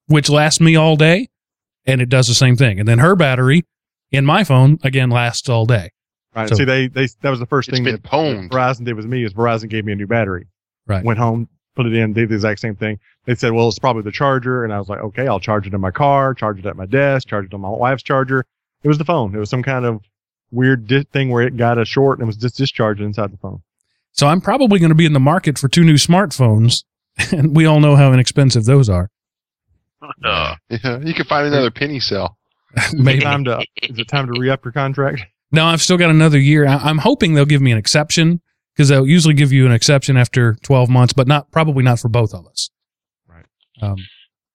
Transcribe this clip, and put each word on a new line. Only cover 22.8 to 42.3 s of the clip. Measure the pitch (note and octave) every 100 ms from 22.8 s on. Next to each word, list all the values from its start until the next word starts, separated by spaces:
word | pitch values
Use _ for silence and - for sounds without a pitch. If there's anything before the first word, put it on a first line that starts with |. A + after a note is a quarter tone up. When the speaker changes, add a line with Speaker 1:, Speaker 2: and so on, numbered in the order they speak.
| A2 G2+
Speaker 2:
inside | G#2 G2+ G2+
the | F#2+
phone. | F#2+ F#2+ - _ _ _ _
Speaker 1:
So | - C#3+
I'm | F3+
probably | G3 B3+ B3+ G3+
gonna | E3
be | D#3+ E3
in |
the | C#3+
market | C3+ F3+ - C3+
for | C3+
two | E3+
new | E3
smartphones, | D3 - F3 G3 - B2 A2 A#2 - - _ _
<laughs> | - -
and | E3+ D3+ D3+
we | D#3+
all | D3+
know | D3 C#3
how | C#3
inexpensive | B2+ B2 - C3+ A#2 A2
those | C#3 A2+
are. | F2+ F#2 _ _ _ _ _ _ _ _ _ D3+ -
Speaker 4:
Uh. | A#2+ F#2 D2+ - _
Speaker 3:
Yeah, | A#2 C3 B2
you | D#3+
can | E3
find | D#3+ D3+ D3
another | C#3+ A#2+
penny | - C#3+ C#3
cell. | - G2+ F2+ - _ _ _
Speaker 1:
<laughs> | A#2 -
Maybe. | D#3 C3 C3+
Speaker 2:
Is |
it | C#3+
time | C#3+
to, | B2+ A#2 A2+ -
is | A#2 A#2+
it | A2+
time | C#3+ C3
to | A#2+
re-up | B2+ C3+
your | B2
contract? | C#3+ C#3 C3+ C#3 C#3 F#2+ _ _
Speaker 1:
No, | D#3
I've | D#3+ E3
still | - F3+
got | E3+
another | D#3 D#3+ D3
year. | C#3 D3+ C#3+
I, | C#3
I'm | C#3+ D#3
hoping | G#3+ C#4+ F3+
they'll | D3+ C#3+
give | D3
me | C3+
an | A2+
exception, | - D3+ D3 - E3 E3+ - _ _ -
'cause | C#3+
they'll | C#3 C3+
usually | F3 D#3+
give | D3 C#3+
you | C3+ B2+
an |
exception | A#2 - C#3 - C3
after | B2 C3 A#2 A2
twelve | - C3 B2
months, | B2+ B2
but | - B2+
not, | D3 -
probably | D#3+ D#3 C3+
not | B2+ A#2
for | A#2
both | A#2 A2